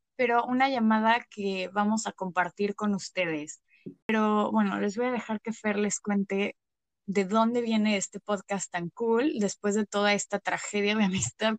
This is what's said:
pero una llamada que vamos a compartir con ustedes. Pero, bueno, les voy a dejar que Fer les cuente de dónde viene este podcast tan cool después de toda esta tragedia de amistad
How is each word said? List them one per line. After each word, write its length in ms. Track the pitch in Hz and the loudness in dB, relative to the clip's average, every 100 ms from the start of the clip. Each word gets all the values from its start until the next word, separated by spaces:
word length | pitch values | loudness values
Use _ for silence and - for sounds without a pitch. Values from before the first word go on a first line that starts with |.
| _ - | _ -2
pero 260 | 240 240 240 | 2 2 2
una 220 | 254 269 | 2 2
llamada 560 | 254 220 220 220 233 - | 4 4 4 4 2 0
que 380 | 208 196 190 185 | -6 -4 -4 -4
vamos 400 | 196 208 220 202 | 0 0 0 -2
a 40 | |
compartir 640 | - 185 180 175 - 202 | -6 -4 -2 -2 -2 -4
con 180 | - 208 | -2 -2
ustedes. 680 | 196 - 185 170 156 - - _ _ 185 - | -2 -4 -4 -2 -2 -6 -14 _ _ -20 -10
Pero, 460 | - 220 214 214 208 | -2 0 2 2 2
bueno, 300 | 214 196 202 | 0 0 0
les 160 | 208 202 | -2 -2
voy 100 | 247 | -2
a 60 | |
dejar 280 | 240 - 214 | -2 -4 -6
que 120 | - | -6
Fer 260 | 220 214 202 | -6 -2 0
les 220 | 208 - | -2 -2
cuente 560 | 208 202 196 196 208 - _ _ _ _ - | -2 -2 0 -2 -4 -6 _ _ _ _ -4
de 180 | 190 | -2
dónde 380 | 185 220 226 240 | 2 2 2 2
viene 340 | 226 220 214 202 | 0 2 2 0
este 220 | - 202 | -2 -8
podcast 520 | - 196 - 196 - | -4 -4 -2 -6 -4
tan 200 | 175 170 | -6 -6
cool 480 | - 226 226 302 233 | -4 0 2 2 0
después 380 | 196 - 208 208 | -2 -2 -2 0
de 100 | 208 | 0
toda 280 | 202 202 | 0 2
esta 260 | 202 - 202 | 2 -2 -4
tragedia 560 | - 175 - 208 202 220 | -4 -6 -4 -2 0 2
de 80 | |
amistad 520 | 196 185 - - 220 | 2 0 -4 -2 -2